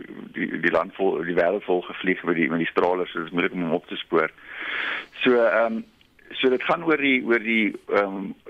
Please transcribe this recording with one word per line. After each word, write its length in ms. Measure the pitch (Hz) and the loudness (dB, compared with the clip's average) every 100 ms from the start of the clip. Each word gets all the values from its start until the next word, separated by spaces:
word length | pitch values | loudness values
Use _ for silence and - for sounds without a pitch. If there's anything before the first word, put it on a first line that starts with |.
| - - - | -16 -16 -12
die, 280 | - - 82 | -6 -6 -2
die 100 | 82 | 0
land 240 | 85 90 | 2 0
vol, 280 | - 95 73 | 0 0 0
die 120 | 85 | 0
wêreld 300 | 87 85 101 | 2 2 2
vol 180 | - 90 | 0 -2
gevlieg 420 | - - - 92 | -2 -4 -2 0
met 100 | 82 85 | 0 0
die, 120 | 85 | 0
met 80 | 82 | 0
die 80 | 82 | -2
Stralers, 440 | - 90 92 87 | 2 2 2 -2
so 60 | 90 | -6
dit 80 | 80 | -6
is 60 | |
moeilik 200 | 85 90 | -2 -2
om 100 | 92 | -2
hom 100 | 82 | -2
op 140 | 82 - | -2 -4
te 100 | 95 | -12
spoor. 340 | - 82 80 - - - - - - - - - | -2 0 0 -4 -18 -12 -8 -6 -6 -8 -10 -2
So, 140 | 127 120 | 2 4
ehm, 380 | 117 110 117 110 - _ _ _ - | 4 4 2 0 -8 _ _ _ -14
so 160 | - 131 | -2 2
dit 140 | 127 | 2
gaan 220 | - 165 | 2 0
oor 120 | 165 151 | 2 2
die, 280 | 139 127 | 2 2
oor 140 | 113 117 | 2 2
die, 360 | 107 113 104 - - | 2 2 2 -2 0
ehm, 380 | 101 101 98 98 - - | 2 2 -2 -8 -10 -14